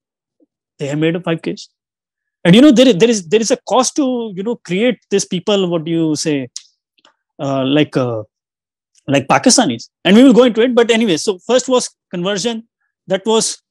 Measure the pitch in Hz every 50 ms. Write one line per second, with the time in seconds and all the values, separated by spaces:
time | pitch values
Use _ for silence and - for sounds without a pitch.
0 | _ _ _ _ _ _ _ _ _ _ _ _ _ _ _ - 151 135 147 151
1 | 160 165 170 180 175 170 165 165 - 170 190 - - _ _ _ _ _ _ _
2 | _ _ _ _ _ _ _ _ - 170 185 233 285 311 233 220 269 269 202 170
3 | 220 233 226 202 170 151 196 226 220 - 262 - _ - 196 254 247 - - 311
4 | 277 254 254 233 226 220 180 185 196 233 233 - _ - 180 196 233 254 190 _
5 | _ - 202 196 196 - 190 175 - 220 208 196 185 175 170 165 151 170 165 165
6 | 160 156 151 - - 160 147 139 127 120 - - - _ _ _ _ _ _ _
7 | _ _ _ _ _ _ _ - 147 139 135 135 131 135 143 151 147 147 - 147
8 | 127 123 117 110 107 _ _ _ _ _ _ _ _ _ _ _ _ _ _ _
9 | - - 135 139 135 - 143 139 - 254 - - 220 143 117 113 - _ _ _
10 | - 170 196 226 269 277 214 233 254 247 196 220 233 262 233 240 233 220 226 220
11 | 233 208 160 143 - 185 190 180 - - 240 254 - 262 254 247 - - _ _
12 | _ - - 175 175 196 208 190 185 240 226 226 226 _ _ _ _ _ _ _
13 | _ - 190 190 - 220 220 220 202 - - _ _ _